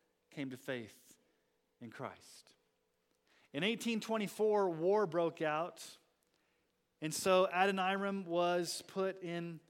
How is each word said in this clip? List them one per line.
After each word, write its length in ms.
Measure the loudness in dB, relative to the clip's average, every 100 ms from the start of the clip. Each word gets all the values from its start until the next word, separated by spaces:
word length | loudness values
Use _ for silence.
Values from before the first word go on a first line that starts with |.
| _ _ _
came 160 | -8 -8
to 80 | -8
faith 380 | -6 -6 -8 -16 -20 -20 _ _ _ _ _ -18
in 100 | -16
Christ. 580 | -10 -10 -12 -20 -20 -20 _ _ _ _ _ _ _ _ _ _
In 100 | -2
eighteen 360 | 0 0 -2 -2
twenty-four, 720 | -2 -2 -2 0 2 4 2
war 340 | 2 2 2 2
broke 380 | 2 0 0
out, 400 | -2 0 -4 -8 -18 -20 _ _ _ _ _ _ _ _ _ -10
and 140 | -8
so 340 | -2 4 6 6
Adoniram 720 | 4 2 2 0 0 -2 -4 -2
was 560 | 0 2 2 -2 -6 -8
put 340 | -4 -2 -4
in 380 | -6 -6 -6 -10